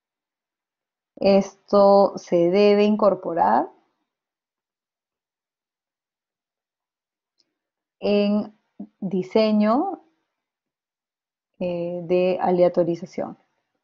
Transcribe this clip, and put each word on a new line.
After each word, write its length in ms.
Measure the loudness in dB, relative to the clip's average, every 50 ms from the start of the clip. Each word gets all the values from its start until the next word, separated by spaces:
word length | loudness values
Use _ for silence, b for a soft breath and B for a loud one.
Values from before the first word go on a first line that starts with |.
| _ _ _ _ _ _ _ _ _ _ _ _ _ _ _ _ _ _ _ _ _ _ _ -2
esto 960 | 0 2 2 2 2 -2 -10 _ _ _ 2 4 6 6 6 4 4 2 -2 -8
se 320 | -8 -2 0 0 2 2
debe 340 | 2 2 4 4 4 4 2
incorporar 880 | 0 0 2 2 0 0 0 -6 -6 -4 -2 0 2 2 0 -2 -4 -10 _ _ _ _ _ _ _ _ _ _ _ _ _ _ _ _ _ _ _ _ _ _ _ _ _ _ _ _ _ _ _ _ _ _ _ _ _ _ _ _ _ _ _ _ _ _ _ _ _ _ _ _ _ _ _ _ _ _ _ _ _ _ _ _ _ _ _ _ _ _ _ _ _ _ _ _ _ _ _ _ _ _ _ _ _
en 540 | -4 -2 0 0 0 0 -2 -4 -4 -8 -14 _ _ _ _ -20 -20 -20 _ _
diseño, 1040 | -10 -6 -6 -6 -6 -2 -2 0 0 2 0 0 0 0 0 -2 -2 -6 -8 -12 _ _ _ _ _ _ _ _ _ _ _ _ _ _ _ _ _ _ _ _ _ _ _ _ _ _ _ _ _ _ _ _
eh, 420 | -8 -8 -6 -6 -8 -8 -8 -10 -6
de 340 | -2 -2 0 0 0 -2 -2
aleatorización. 960 | -2 -2 2 2 2 2 2 0 -2 -2 -4 -8 -10 -14 -12 -12 -12 -12 -14 -20 _ _ _ _ _ _ _ _